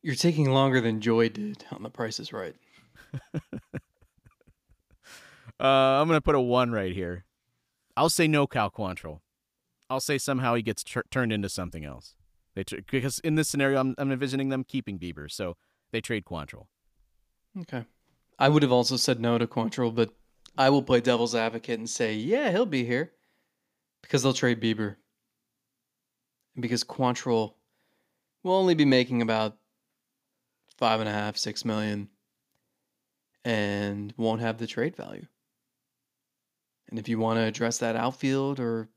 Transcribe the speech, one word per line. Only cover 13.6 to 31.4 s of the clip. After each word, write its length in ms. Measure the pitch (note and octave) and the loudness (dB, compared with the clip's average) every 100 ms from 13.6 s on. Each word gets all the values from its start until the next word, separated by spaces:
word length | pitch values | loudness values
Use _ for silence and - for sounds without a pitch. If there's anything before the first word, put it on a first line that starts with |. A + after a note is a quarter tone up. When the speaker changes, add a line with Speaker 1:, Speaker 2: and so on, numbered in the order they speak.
| C#3 C3+ | 2 2
Speaker 2:
I'm, 160 | C3 B2+ | 0 -2
I'm 120 | C#3 | -4
envisioning 380 | C3 C#3 C3+ C3+ | -2 -2 -2 -2
them 160 | C3 | -4
keeping 340 | B2+ C3+ A#2+ F#2+ | -4 -6 -6 -10
Bieber, 320 | F2 D2 D2 | -10 -12 -14
so 280 | - F#2 E2+ _ _ _ | -8 -8 -8 _ _ _
they 80 | A2+ | -8
trade 240 | - A2+ | -4 -6
Quantrill. 440 | - E2 C#2+ - - _ _ _ _ _ _ _ _ G3 | -6 -10 -10 -16 -20 _ _ _ _ _ _ _ _ -16
Speaker 1:
Okay. 240 | E3+ B2+ A2+ _ _ _ _ - | -10 -10 -12 _ _ _ _ 2
I 100 | C3+ | 6
would 140 | D3+ | 6
have 100 | C#3+ | 6
also 240 | B2 A#2+ B2+ | 4 4 0
said 240 | - A#2 | 0 0
no 160 | A#2 A#2 | 2 2
to 100 | A#2 | 0
Quantrill, 480 | - A2+ - A#2+ | -2 -2 -2 -2
but 200 | A#2 A2 _ _ _ - - | 0 -2 _ _ _ -12 2
I 140 | C3+ | 4
will 120 | C#3+ | 4
play 200 | - B2+ | 4 2
devil's 320 | A#2+ A#2+ A#2 | 4 2 2
advocate 440 | A#2 A2+ A2+ A#2+ A#2 | 0 -2 -4 -6 -6
and 120 | A2+ | -6
say, 240 | - A2+ | -2 -2
yeah, 360 | G#2+ B2+ A#3+ C#4 | -2 -2 0 0
he'll 140 | F#3 | 0
be 200 | A#3+ C#3 A#2+ | 0 0 0
here 260 | A#2+ E3+ _ _ _ _ _ _ _ _ _ | -2 -4 _ _ _ _ _ _ _ _ _
because 220 | - C#3 | -2 0
they'll 100 | C3 | 2
trade 300 | B2+ B2+ A2+ | 2 0 0
Bieber. 340 | A2+ A2 G#2+ G#2 _ _ _ _ _ _ _ _ _ _ _ _ _ _ _ | 0 -2 -4 -8 _ _ _ _ _ _ _ _ _ _ _ _ _ _ _
And 80 | - | -8
because 220 | A#2+ A#2+ | -2 -2
Quantrill 680 | - - B2 A#2+ C3 A#2 G#2 _ _ _ _ _ _ _ _ _ | -4 -2 0 0 0 0 0 _ _ _ _ _ _ _ _ _
will 120 | F#3 | 0
only 200 | F#3+ F#3 | 2 4
be 120 | E3 D3 | 6 6
making 340 | B2+ B2 A#2+ | 6 4 0
about 380 | A#2 A2 G#2+ - _ _ _ _ _ _ _ _ _ _ _ _ | 0 0 -2 -6 _ _ _ _ _ _ _ _ _ _ _ _
five 220 | A#2 A2 | 0 2
and 80 | G#2+ | 0
a 40 | |
half, 240 | G#2 G#2 | -2 -4
six 300 | - | -4